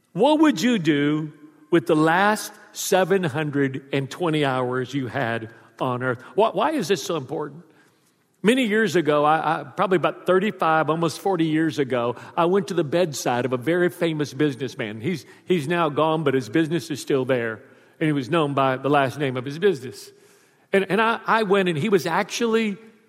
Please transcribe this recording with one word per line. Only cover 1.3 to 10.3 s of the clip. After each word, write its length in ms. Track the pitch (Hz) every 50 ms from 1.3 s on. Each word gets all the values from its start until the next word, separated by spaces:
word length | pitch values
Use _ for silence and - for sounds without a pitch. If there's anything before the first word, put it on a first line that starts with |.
| - - - - - _ _ -
with 160 | 175 165 165
the 100 | - 165
last 560 | 151 156 160 165 185 202 208 214 - - - - - - -
seven 520 | - - - - 196 185 190 160 196 196 180
hundred 600 | 151 117 156 156 147 131 143 139 135 131 131 - - -
and 160 | 139 135 131
twenty 340 | - - 180 165 156 151 143
hours 480 | 135 127 127 127 123 127 127 127 -
you 140 | 139 143 131
had 460 | 113 - 135 127 113 117 113 113 107 - - - - _ -
on 220 | 151 127 123 120
earth? 180 | 127 131 120 117 - - -
Why, 160 | 190 - -
why 220 | - 185 233 302
is 160 | 320 277 180
this 160 | 143 196 - -
so 140 | - 170
important? 460 | 156 131 117 160 160 151 147 143 170 - _ _ _ _ _ _ _ _ _ _ _ _ _ _ _
Many 240 | - 202 254 269 254
years 300 | 202 202 220 226 175 156
ago, 280 | 175 147 147 147 147 147
I, 360 | 151 156 160 160 151 165 160
I, 40 | 139
probably 340 | 131 - - 196 196 185
about 280 | 170 147 156 - - -
thirty-five, 640 | 185